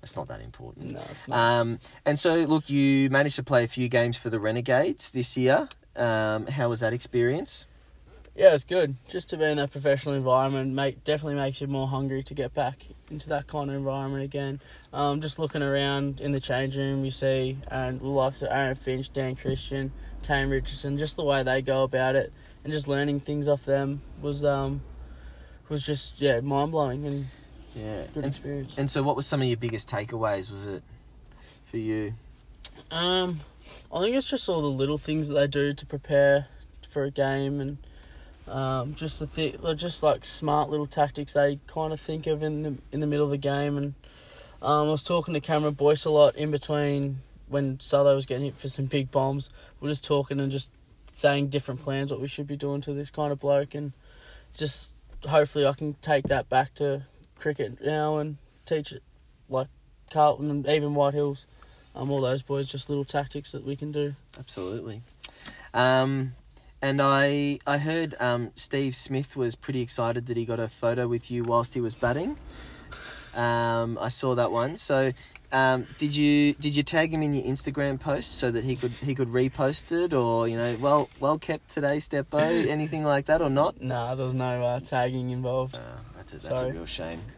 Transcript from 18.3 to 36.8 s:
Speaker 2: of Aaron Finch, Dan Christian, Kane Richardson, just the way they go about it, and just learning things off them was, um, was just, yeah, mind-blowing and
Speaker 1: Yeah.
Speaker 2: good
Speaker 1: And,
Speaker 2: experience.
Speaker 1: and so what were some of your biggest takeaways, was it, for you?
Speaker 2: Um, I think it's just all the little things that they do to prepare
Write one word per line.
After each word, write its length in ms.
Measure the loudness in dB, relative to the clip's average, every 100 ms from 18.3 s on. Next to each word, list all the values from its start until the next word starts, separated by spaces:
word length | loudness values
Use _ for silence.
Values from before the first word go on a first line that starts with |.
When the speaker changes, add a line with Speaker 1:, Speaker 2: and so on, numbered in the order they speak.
| 0
Speaker 2:
of 80 | -2
Aaron 260 | 0 0 -2
Finch, 360 | -4 -4 -4
Dan 220 | -4 -4
Christian, 580 | -4 -4 -4 -4 -4 -6 -8 -14 -12
Kane 260 | -2 0 2
Richardson, 480 | 0 -2 -6 -4 -2
just 200 | -2 -2
the 80 |
way 180 | 2 2
they 180 | 2 0
go 220 | 2 2
about 320 | 2 2 2
it, 180 | 2 0 -6 -20 -14
and 80 | -6
just 160 | -4 -2
learning 320 | 0 0 -2
things 260 | -2 -2 2
off 180 | 0 2
them 340 | 0 0 -4 -8 -10
was, 200 | -6 0
um, 360 | 0 2 0 -4 -8 -16 -16 -16 -18 -20 -20 -20 -8
was 140 | -6
just, 380 | -2 -4 -4 0
yeah, 200 | 2 2
mind-blowing 640 | 2 2 2 2 0 -2 -4
and 200 | -6 -6 -12 -20 -20 -16 -10
Speaker 1:
Yeah. 280 | -8 -8 -8
Speaker 2:
good 20 | -6
Speaker 1:
And, 20 | -4
Speaker 2:
experience. 520 | -4 -6 -8 -8 -4
Speaker 1:
and 120 | 0
so 120 | 2
what 140 | 2 2
were 60 |
some 200 | 0 2
of 60 | 2
your 80 | 0
biggest 320 | -2 -4 -4
takeaways, 600 | -6 -6 -2 0 -2 -4
was 160 | -10 -8
it, 160 | -10 -12 -20 -20 -20 -20 -20 -20 -20
for 120 | -10 -6
you? 380 | -2 -2 -4 -8 -14 -20 -20 -10 -10 -10 -10
Speaker 2:
Um, 500 | -4 0 0 0 -4 -10 -18 -16 -16 -8
I 80 | -2
think 160 | 2 2
it's 140 | 0
just 180 | -2 0
all 140 | 0
the 40 | 0
little 300 | 0 0 -2
things 300 | -2 -2 0
that 60 |
they 120 | 2 2
do 280 | 2 0
to 100 | -2 -6
prepare 600 | -10 2 4 6 6 2 -16 -20 -20